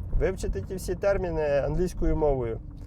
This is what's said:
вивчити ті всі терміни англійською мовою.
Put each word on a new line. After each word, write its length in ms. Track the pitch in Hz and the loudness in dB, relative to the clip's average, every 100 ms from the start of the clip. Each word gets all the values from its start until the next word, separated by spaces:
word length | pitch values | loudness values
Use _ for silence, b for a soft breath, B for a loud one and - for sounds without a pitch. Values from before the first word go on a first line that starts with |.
| - - | -2 2
вивчити 420 | 165 190 202 196 | 2 0 -4 -4
ті 140 | 190 185 | -6 -6
всі 200 | - 180 | -4 0
терміни 680 | 196 196 180 160 147 143 135 | 2 2 0 0 2 2 2
англійською 500 | 160 180 - 165 156 | 0 0 2 2 4
мовою. 440 | 147 135 117 110 - B | 2 2 -2 -4 -10 B